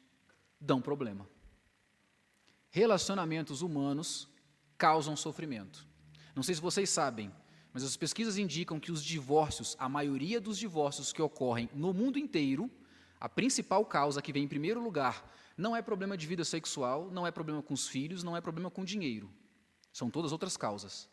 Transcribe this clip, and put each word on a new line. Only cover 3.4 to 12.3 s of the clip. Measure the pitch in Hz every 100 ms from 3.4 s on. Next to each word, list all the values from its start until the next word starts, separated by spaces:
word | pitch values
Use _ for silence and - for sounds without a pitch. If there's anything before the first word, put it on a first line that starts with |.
| 147 139
humanos | 175 147 139 143 170 - - _ _ _ _ -
causam | 170 160 147
sofrimento. | 147 160 143 160 117 98 - - - - - -
Não | -
sei | 131
se | 170
vocês | 160 175 196
sabem, | - 143 113 101 - - - -
mas | 127
as | 135 -
pesquisas | 165 - 226 196
indicam | 196 151 175 156
que | -
os | 165
divórcios, | 147 160 127 151 151 - 113 -
a | 131
maioria | 147 147 135 156 233
dos | 202 190
divórcios | 214 165 143 139 139
que | -
ocorrem | 151 - 127 117 117
no | 143 175
mundo | 185 262 277
inteiro, | 294